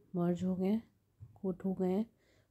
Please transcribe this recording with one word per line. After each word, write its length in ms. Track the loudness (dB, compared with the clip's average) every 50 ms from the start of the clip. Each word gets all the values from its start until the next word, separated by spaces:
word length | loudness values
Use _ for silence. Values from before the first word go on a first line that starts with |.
| -14 _ -2
मर्ज 280 | 0 2 2 2 2 0
हो 120 | -2 0
गए 120 | 0 2
हैं, 160 | 2 2 0 -2 -6 _ _ _ _ _ -20 -20 -20 -14 -6
कोट 240 | -4 -4 -4 -2 -2
हो 80 | -4 -2
गए 180 | 0 0 2
हैं 140 | 2 0 -2 -4 _ _ _ _ _ _ _ _